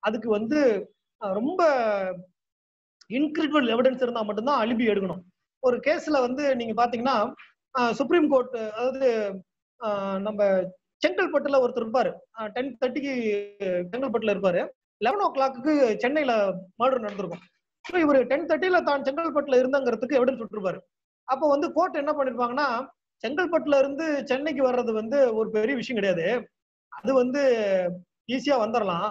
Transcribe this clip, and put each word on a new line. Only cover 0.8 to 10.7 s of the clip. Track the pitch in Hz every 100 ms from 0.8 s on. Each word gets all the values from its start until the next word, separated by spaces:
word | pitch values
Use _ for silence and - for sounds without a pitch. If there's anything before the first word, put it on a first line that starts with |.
| 175 _ _ _
அஹ், | 208
ரொம்ப | 190 247 370 339 269 226 202 190 180 180 _ _ _ _ _ _ _ _
இன்கிரெடிபிள் | 226 302 302 311 302 247
எவிடன்ஸ் | 226 254 254
இருந்தா | 247 233
மட்டும்தான் | 214 208 233 285
அலிபி | 220 240 233
எடுக்கணும். | 202 190 175 - _ _ _
ஒரு | 254 240
கேஸ்ல | 269 320 311 294
வந்து | 247 254 285 254
நீங்க | 233
பாத்தீங்கன்னா, | 214 240 240 247 247 220 - - _ _
அஹ், | - 240
சுப்ரீம் | 226 254 349 294
கோர்ட், | 269 247 233 220
அதாவது, | 214 247 262 269 226 208 190 - _ _ _
அஹ், | 226 202 196 190
நம்ம | 202 208 202 190 185